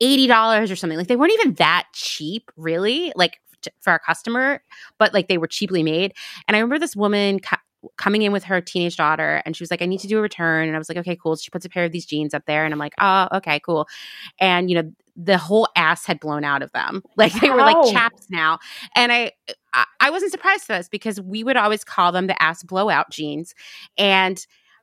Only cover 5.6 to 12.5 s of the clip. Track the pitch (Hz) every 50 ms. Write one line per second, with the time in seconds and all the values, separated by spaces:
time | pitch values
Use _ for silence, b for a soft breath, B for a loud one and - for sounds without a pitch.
5.6 | 208 180 190 175 156 156 156 165 190 190 B B B B B 180 B - 208 214
6.6 | 226 240 277 311 339 - - 202 208 208 208 202 202 202 196 190 - - - -
7.6 | _ _ _ _ - - - - - 202 208 214 214 202 202 196 - 190 190 180
8.6 | 175 - - 185 175 175 170 - 156 147 156 156 156 147 151 151 - 156 165 -
9.6 | 175 165 180 165 175 180 190 185 196 196 214 220 214 208 - - 170 165 160 160
10.6 | 160 160 156 156 156 - 165 175 175 180 175 165 - 165 160 156 - - - 180
11.6 | 180 175 - 180 175 170 165 175 - - 151 147 151 147 151 143 - -